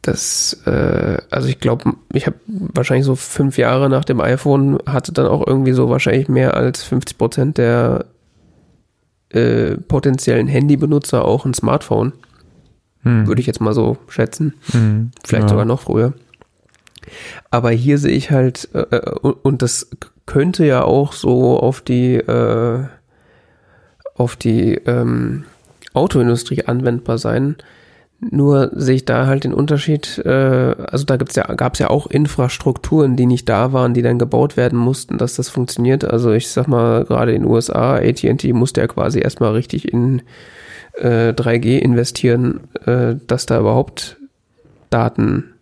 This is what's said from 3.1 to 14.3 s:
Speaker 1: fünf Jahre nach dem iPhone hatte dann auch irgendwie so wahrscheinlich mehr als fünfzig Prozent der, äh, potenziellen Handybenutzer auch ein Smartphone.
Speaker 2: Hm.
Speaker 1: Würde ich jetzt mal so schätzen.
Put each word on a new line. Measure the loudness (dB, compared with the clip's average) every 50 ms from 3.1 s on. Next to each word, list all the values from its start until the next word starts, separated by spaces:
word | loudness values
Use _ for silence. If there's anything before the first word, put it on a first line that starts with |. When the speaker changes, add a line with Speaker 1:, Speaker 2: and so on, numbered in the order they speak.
| -2
Speaker 1:
fünf | -2 -4 -8 -2 -2 -2 0 2
Jahre | 0 0 2 2 2 2 2
nach | 2 0 0
dem | 0 -2 0
iPhone | 2 0 0 0 2 2 2 2 2 2 0 0 -2
hatte | -2 -4 -4 -4 -2 -2
dann | 0 2
auch | 2 2 0 0
irgendwie | 0 0 2 2 2
so | 2 2 2 2
wahrscheinlich | 2 0 2 2 0 0 0
mehr | 2 2 2 2 2 2
als | 0 0 -2 -2 -6 -6
fünfzig | -4 -4 -4 -4 -4 -4
Prozent | _ -4 -2 0 -2 -2 0 0
der, | 0 2 2 2 2 2 0 0 -2 -4 -10 _ _ _ _ _ _ _ _ _ _ _ _ _ _ _ _ _ _ _ _ _ _ _ _
äh, | 0 0 2 2 2 0 0 -2 -4
potenziellen | -6 -4 -2 -2 2 2 2 0 2 0 0 2 2 0 0
Handybenutzer | 0 2 4 4 4 2 2 2 0 0 0 0 0 0 2
auch | 2 0 0 0
ein | -4 -4
Smartphone. | -2 0 0 0 0 -2 -2 -2 0 0 -2 -4 -10 -20 _ _ _ _ _ _ -20 _ _ _ _ _ _ _ _ 0
Speaker 2:
Hm. | 2 2 4 2
Speaker 1:
Würde | 2 0 0
ich | 0
jetzt | -2 -4 -2
mal | -2 0 2
so | 2 2 0 -2 -4 -8 -10
schätzen. | -2 -2 -2 -2